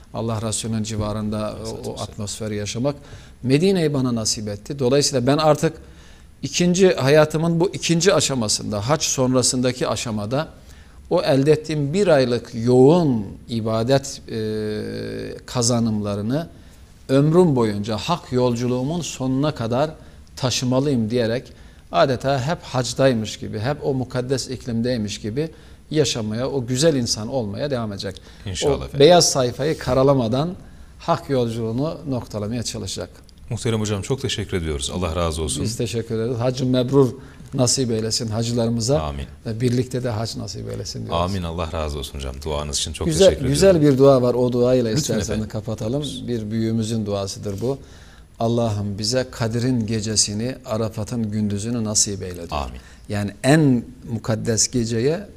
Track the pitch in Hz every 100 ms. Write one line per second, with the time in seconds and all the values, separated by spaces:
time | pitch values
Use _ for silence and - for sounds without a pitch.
0 | - 113 113 110 110 107 113 110 104 107
1 | 104 107 107 107 107 110 110 117 113 -
2 | 107 - 104 - 110 104 104 113 139 143
3 | - - - - 123 143 190 190 151 135
4 | 127 117 110 117 104 101 - 139 123 143
5 | 139 131 123 147 156 143 160 - - -
6 | - - - - 135 - 175 180 196 -
7 | 131 151 151 156 170 165 180 139 - 165
8 | 185 165 - 131 107 - 110 104 110 160
9 | - - 127 127 117 127 127 123 135 113
10 | 123 107 104 131 160 - - - - -
11 | - 170 156 139 139 151 156 151 139 180
12 | 196 147 123 120 - 113 117 127 135 175
13 | 156 113 95 87 - 113 110 113 120 135
14 | - - - 117 107 107 107 107 107 110
15 | 110 110 107 - - 127 120 120 117 107
16 | 104 101 107 143 170 - - - - -
17 | - 135 151 170 180 131 110 101 104 107
18 | 151 170 - 123 123 117 123 123 131 170
19 | 139 - 131 131 151 - 113 120 156 -
20 | - - - - 131 - 123 131 147 127
21 | 107 123 110 123 - - - - - 175
22 | 143 120 135 139 135 175 - 127 120 -
23 | 135 117 107 - 104 107 117 147 151 131
24 | 123 127 127 131 - 127 127 113 120 123
25 | 104 - 107 123 160 - - - - 151
26 | 135 123 107 110 135 139 120 127 165 139
27 | 117 113 107 135 104 98 147 123 110 98
28 | 98 - - - 101 87 151 135 131 143
29 | 147 175 - 143 123 117 147 151 - 131
30 | 135 135 113 127 170 190 - - - -
31 | - 160 - 131 117 113 113 117 156 170
32 | 160 127 - 107 104 123 107 110 95 98
33 | 90 - - - - 113 120 110 104 101
34 | - 127 117 - 98 95 82 71 - 90
35 | 87 85 85 80 78 - 131 120 120 117
36 | 110 113 113 117 127 123 127 127 127 135
37 | 127 - - - - 139 120 - 120 110
38 | 110 - 113 110 117 120 117 117 113 151
39 | 151 69 64 - 120 110 123 123 127 127
40 | 123 110 113 131 107 117 110 110 104 120
41 | 110 85 90 98 85 82 80 82 78 73
42 | 67 69 65 65 78 73 73 71 85 76
43 | 170 156 190 - 127 143 190 175 147 131
44 | 139 135 123 120 123 123 123 127 113 131
45 | - 110 101 107 104 110 113 107 110 139
46 | 143 - 110 120 104 113 113 113 110 113
47 | 101 101 98 107 104 98 117 139 - -
48 | - - - - 117 120 113 104 101 101
49 | 107 127 127 - 113 117 127 123 107 113
50 | 107 104 - 104 120 131 - 110 110 -
51 | 101 120 110 107 104 101 113 123 107 110
52 | 107 98 92 87 85 73 65 60 - -
53 | - 104 101 - 127 160 143 123 - -
54 | - 113 - 110 110 107 - 127 113 117
55 | 131 175 202